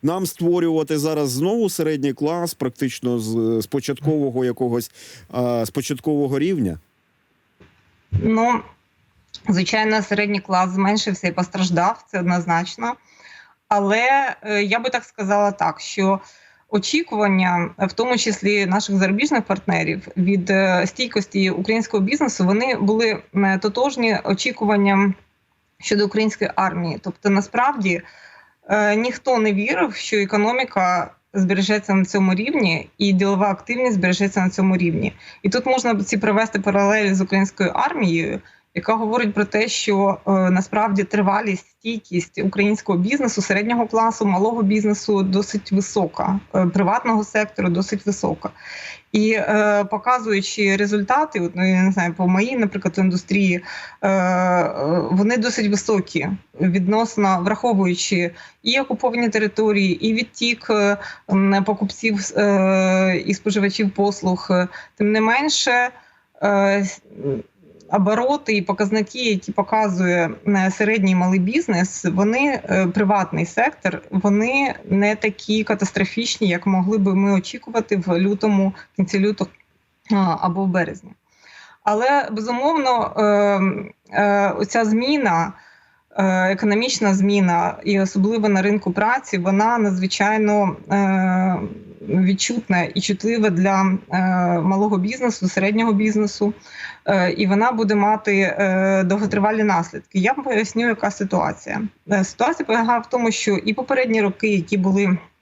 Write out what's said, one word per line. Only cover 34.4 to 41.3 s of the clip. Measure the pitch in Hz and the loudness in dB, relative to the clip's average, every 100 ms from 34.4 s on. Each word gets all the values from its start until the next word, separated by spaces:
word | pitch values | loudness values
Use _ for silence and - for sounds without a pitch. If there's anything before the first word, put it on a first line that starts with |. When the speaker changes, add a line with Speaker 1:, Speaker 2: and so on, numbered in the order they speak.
Speaker 2:
на | 185 | -2
цьому | 185 190 185 | 2 2 2
рівні. | 170 165 139 - - - | 2 0 -4 -6 -20 -4
І | 196 | -2
тут | 233 247 | 0 0
можна | 262 233 214 | 0 0 -2
ці | 196 214 | 0 0
провести | 214 208 220 - | 2 2 0 -2
паралелі | 202 196 202 214 202 | 0 2 2 2 2
з | 190 | 2
українською | 185 196 196 - 185 - | 2 2 0 0 -2 0
армією, | 277 339 196 165 165 - - _ _ | -2 0 0 0 -2 -6 -10 _ _
яка | 175 - 220 | -8 -2 -2
говорить | 214 240 220 | 0 0 0
про | 202 202 | 0 0
те, | 214 220 | 0 -2
що, | - - 196 196 196 - | -2 -2 2 2 0 0
е, | |
насправді | 190 185 185 190 214 214 196 | 2 4 2 0 0 0 0
тривалість, | 185 208 196 | 0 0 2